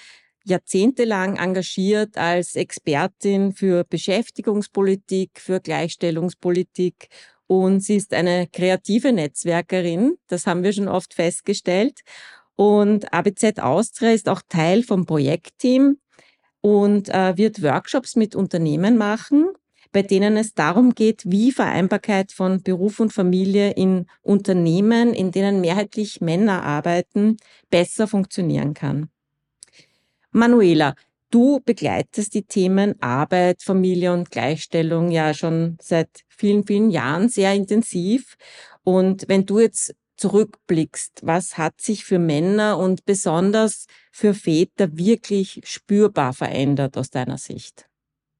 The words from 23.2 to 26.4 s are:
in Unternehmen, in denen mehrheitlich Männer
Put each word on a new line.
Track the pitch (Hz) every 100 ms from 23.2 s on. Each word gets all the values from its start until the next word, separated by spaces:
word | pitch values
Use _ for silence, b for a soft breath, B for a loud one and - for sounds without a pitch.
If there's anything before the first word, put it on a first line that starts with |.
| 180 185 190 202 202
in | - 190 185 170 b
Unternehmen, | - 202 202 185 165 175 208 233 240
in | - 185
denen | 185 196 196
mehrheitlich | 170 190 202 - 208 -
Männer | 165 170